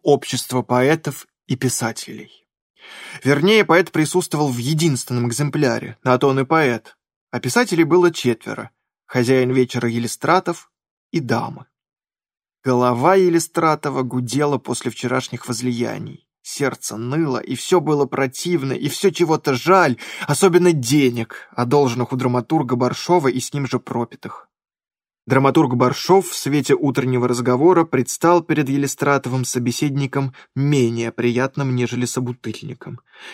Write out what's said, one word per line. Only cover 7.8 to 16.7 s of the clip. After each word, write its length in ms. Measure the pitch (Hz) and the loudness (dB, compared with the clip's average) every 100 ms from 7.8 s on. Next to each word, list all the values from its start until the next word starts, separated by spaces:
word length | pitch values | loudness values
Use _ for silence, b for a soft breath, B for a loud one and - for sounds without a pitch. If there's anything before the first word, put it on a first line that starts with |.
| 156 | 4
было 260 | 175 175 | 4 4
четверо. 600 | 165 123 113 110 107 110 _ _ _ - | 2 -2 -2 -6 -10 -12 _ _ _ -6
Хозяин 460 | 123 120 131 127 | -2 2 2 2
вечера 360 | 131 123 127 117 | 2 0 0 -2
Елистратов 880 | 117 117 - 143 185 190 170 - _ _ _ _ | -2 -4 -4 0 0 0 -8 -12 _ _ _ _
и 100 | 170 | -6
дамы. 460 | 123 117 - 131 - _ _ _ _ _ _ _ _ _ 131 | -2 -2 -4 -12 -20 _ _ _ _ _ _ _ _ _ 0
Голова 500 | 123 123 120 160 190 | 2 2 2 4 4
Елистратова 880 | 185 165 - 175 165 151 147 135 | 4 2 0 0 0 0 -2 -4
гудела 540 | 127 127 123 131 147 139 | -4 -4 -4 -2 0 -2
после 340 | - 120 123 | -4 -6 -6
вчерашних 560 | - 123 131 - 123 - | -6 -4 -4 -4 -10 -8
возлияний. 800 | 113 123 117 117 104 - - _ _ - | -6 -4 -4 -4 -6 -12 -16 _ _ -14
Сердце 460 | - 135 | -4 -4